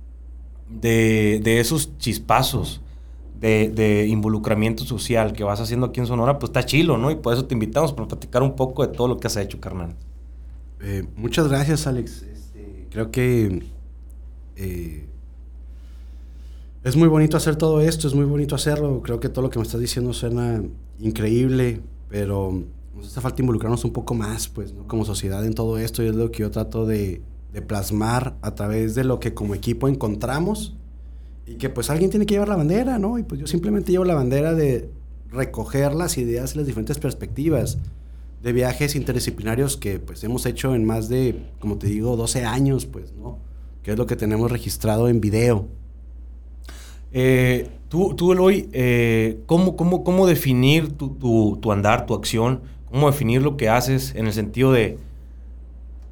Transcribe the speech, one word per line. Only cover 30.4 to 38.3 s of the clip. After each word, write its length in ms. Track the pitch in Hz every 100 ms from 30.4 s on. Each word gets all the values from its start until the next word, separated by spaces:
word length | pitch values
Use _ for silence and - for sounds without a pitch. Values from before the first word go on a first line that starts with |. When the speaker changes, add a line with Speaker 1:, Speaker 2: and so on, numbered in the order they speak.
| 180 214 220 - - - - - - - -
Speaker 2:
y 100 | 117
que, 140 | 131
pues, 200 | 120 113
alguien 200 | 156 185
tiene 160 | 214 208
que 100 | 202
llevar 120 | 202
la 80 | 190
bandera, 420 | 147 202 254 240
¿no? 220 | 202 240
Y, 40 |
pues, 180 | - 143
yo 60 | 147
simplemente 440 | 170 202 208 180
llevo 140 | 180 180
la 100 | 156
bandera 380 | 123 139 156
de 360 | 160 143 120 - - - - -
recoger 640 | 127 127 110 107 135 143
las 240 | 151 175 135
ideas 380 | 120 117 131 151
y 20 |
las 100 | 139
diferentes 300 | 110 107 143
perspectivas 840 | 139 - 95 - 156 139 - - - - - - -